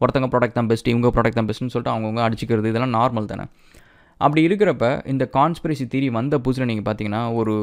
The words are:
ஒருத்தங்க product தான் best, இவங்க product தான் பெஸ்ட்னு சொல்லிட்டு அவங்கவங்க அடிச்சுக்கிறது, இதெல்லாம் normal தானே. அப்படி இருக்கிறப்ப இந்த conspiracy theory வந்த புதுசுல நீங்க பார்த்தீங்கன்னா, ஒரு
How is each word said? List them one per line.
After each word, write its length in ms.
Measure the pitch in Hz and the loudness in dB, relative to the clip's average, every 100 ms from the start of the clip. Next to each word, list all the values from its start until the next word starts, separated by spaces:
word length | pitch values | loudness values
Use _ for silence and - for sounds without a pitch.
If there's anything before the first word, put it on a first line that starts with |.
ஒருத்தங்க 260 | 127 135 131 | 0 2 0
product 260 | 123 120 | 2 2
தான் 140 | 120 113 | 0 0
best, 220 | 113 - | 0 2
இவங்க 200 | 120 120 | 2 2
product 260 | 117 117 | 2 2
தான் 120 | 117 110 | 0 -2
பெஸ்ட்னு 200 | 113 127 | -4 -4
சொல்லிட்டு 240 | 120 123 | -4 -4
அவங்கவங்க 340 | 113 110 117 | -4 -4 -2
அடிச்சுக்கிறது, 420 | 117 110 113 113 110 | -2 -2 0 0 0
இதெல்லாம் 280 | 113 127 | 0 0
normal 300 | 113 123 113 | 2 2 0
தானே. 200 | 104 - 98 - _ - - _ _ _ | -4 -8 -10 -16 _ -20 -20 _ _ _
அப்படி 300 | 143 151 165 | 2 4 2
இருக்கிறப்ப 640 | 202 196 120 117 147 - | 4 2 2 0 0 -2
இந்த 200 | 135 131 | -2 0
conspiracy 540 | 135 156 170 160 135 123 | 2 0 0 -4 -4 -4
theory 220 | 135 135 | -2 0
வந்த 280 | 113 135 147 | -2 0 0
புதுசுல 260 | 127 127 | 0 0
நீங்க 280 | 123 110 110 | -2 -2 -2
பார்த்தீங்கன்னா, 420 | 104 104 107 117 | -2 -2 -2 -2
ஒரு 200 | 117 110 107 | 0 0 0